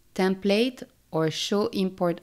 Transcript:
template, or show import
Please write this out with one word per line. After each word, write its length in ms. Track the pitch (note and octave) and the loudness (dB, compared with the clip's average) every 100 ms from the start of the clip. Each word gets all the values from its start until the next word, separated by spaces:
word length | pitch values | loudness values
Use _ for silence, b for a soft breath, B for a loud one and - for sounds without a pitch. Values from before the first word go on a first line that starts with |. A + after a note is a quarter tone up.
| _ | _
template, 680 | - F#3+ F#3+ G3 G#3 B3+ B3+ - _ _ | 0 0 2 2 2 2 -2 -16 _ _
or 220 | D#3+ D#3+ | 0 0
show 340 | - - G3+ G#3 | 0 -2 0 0
import 520 | G3+ F#3+ F#3+ F3 E3+ | 0 -2 0 -2 -2